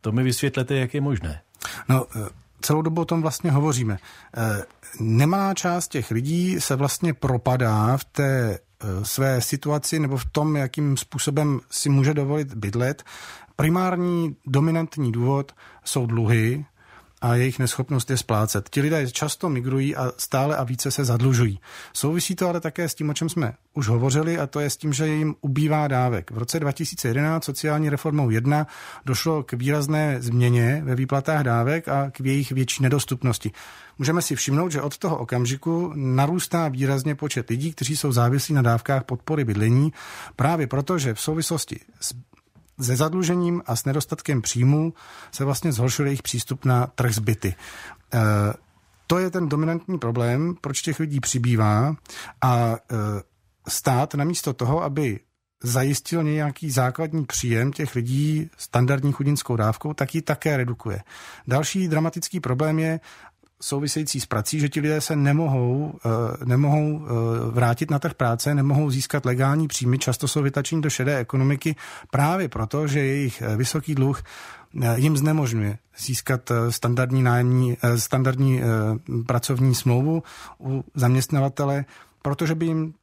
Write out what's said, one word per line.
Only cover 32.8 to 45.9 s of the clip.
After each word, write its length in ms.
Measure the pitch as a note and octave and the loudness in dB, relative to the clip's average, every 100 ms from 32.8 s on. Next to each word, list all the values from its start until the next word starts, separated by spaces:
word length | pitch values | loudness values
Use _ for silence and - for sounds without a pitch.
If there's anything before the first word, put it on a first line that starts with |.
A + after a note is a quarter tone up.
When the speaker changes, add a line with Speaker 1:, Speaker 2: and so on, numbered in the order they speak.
Speaker 2:
nedostupnosti. 680 | C3+ C#3+ - B2+ B2+ A2+ A#2 - - - - - | 2 2 0 -2 0 0 -4 -10 -20 -20 -20 -4
Můžeme 240 | C#3 E3+ | 0 0
si 140 | - C#3 | 0 -4
všimnout, 360 | - C#3 F3+ | 0 0 0
že 100 | D3 | -2
od 160 | C#3+ - | -6 -6
toho 180 | F#3+ D#3+ | -4 -4
okamžiku 760 | A#2+ B2 A#2+ C3+ E3 E3 F3 | -2 -2 -2 -2 -2 -2 -2
narůstá 760 | D#3 C3 B2+ C#3+ F3+ - E3+ D#3+ | -4 0 2 2 0 -2 -2 -2
výrazně 460 | C3 C3+ C#3 C#3 | -2 0 0 -2
počet 360 | C#3+ D3 B2+ A#2 | -4 -4 -4 -4
lidí, 220 | A#2 D#3+ | -4 -4
kteří 240 | D3+ B2 D3+ | -4 -4 -2
jsou 160 | D3 | 0
závislí 420 | A#2+ A#2+ C3+ - | 2 4 2 2
na 80 | D3 | 2
dávkách 420 | A#2+ A#2 - C3+ | 4 2 0 -2
podpory 400 | B2+ B2 - D#3 | -2 -8 -4 -2
bydlení, 480 | A#2+ G2+ G#2+ B2 D3+ - - - - - | 0 2 4 4 2 -2 -16 -16 -16 0
právě 300 | C3 E3+ C3 | 0 2 0
proto, 320 | C3+ C#3 F3+ | -2 0 0
že 160 | C3+ | 0
v 60 | G#2+ | -4
souvislosti 600 | - D#3+ D#3+ E3 - - - _ | -2 -2 -2 -4 -4 -10 -14 _
s, 140 | - B2 - _ _ _ _ - | -10 -10 -18 _ _ _ _ -8
se 160 | B2 B2+ | -2 2
zadlužením 640 | D#3 F3+ E3+ F3+ F3 F3 - | 2 2 0 2 0 -2 -2
a 100 | A#2+ | -4
s 80 | |
nedostatkem 580 | - C#3 - D#3 - C#3 | 0 -2 -2 -6 -2 -2
příjmů 520 | G#2+ A#2+ B2+ D3+ D#3+ D#3+ - - - | 0 2 4 4 2 -4 -20 -20 -18
se 120 | - | -4
vlastně 280 | C#3 C3 E3+ | -2 0 -2
zhoršuje 360 | A#2 B2+ | 0 0